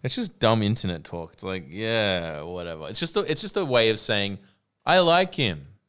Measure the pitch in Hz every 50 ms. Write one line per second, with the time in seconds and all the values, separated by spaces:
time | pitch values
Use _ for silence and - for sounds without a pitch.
0 | - 127 - 254 233 185 - _ 120 110 113 110 104 101 110 - - 92 87 80
1 | 76 - - 85 82 - - - - 95 95 92 82 65 82 101 110 110 113 113
2 | 107 101 92 90 85 80 78 76 76 85 90 90 85 85 82 78 76 71 107 -
3 | 170 156 - 208 190 147 156 - - 196 - 208 180 143 123 120 113 113 110 104
4 | - - 110 101 101 101 98 95 _ _ _ _ _ _ _ _ _ - 170 185
5 | 180 165 170 175 190 185 - - 135 104 85 73 69 76 - _ _